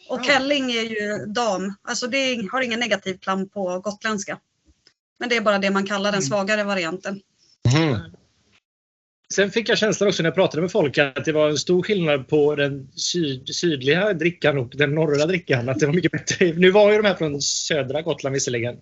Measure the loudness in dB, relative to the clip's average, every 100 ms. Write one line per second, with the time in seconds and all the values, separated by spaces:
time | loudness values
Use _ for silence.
0 | -10 -4 0 2 2 0 0 -4 -4 -6
1 | -6 -6 -6 -2 -2 -2 -4 -8 -8 -6
2 | -4 -2 -2 -2 -4 -4 -2 -4 -2 -2
3 | -4 -8 -4 -4 -4 -6 -6 -4 -8 -6
4 | -6 -6 -6 -12 _ _ _ _ _ _
5 | _ _ -2 0 2 2 2 0 0 -2
6 | 0 0 0 -2 0 0 0 -2 -4 -6
7 | -8 -10 -14 _ _ _ 2 4 4 0
8 | -6 -18 _ _ _ _ _ _ _ _
9 | _ _ _ -2 0 0 0 2 2 2
10 | 0 2 0 2 0 0 -2 0 2 2
11 | 0 -2 -2 2 2 0 0 0 2 0
12 | 2 0 2 2 4 2 -2 -2 -12 -8
13 | -4 -2 -2 -4 -8 -2 0 0 2 2
14 | 2 0 -2 2 0 0 -4 -2 0 2
15 | 2 2 2 0 0 0 0 0 2 2
16 | 0 -2 -4 0 2 6 6 8 6 6
17 | 4 2 -2 -2 -4 -4 -2 -2 -2 -4
18 | -4 -4 -4 -2 -2 -2 -4 -8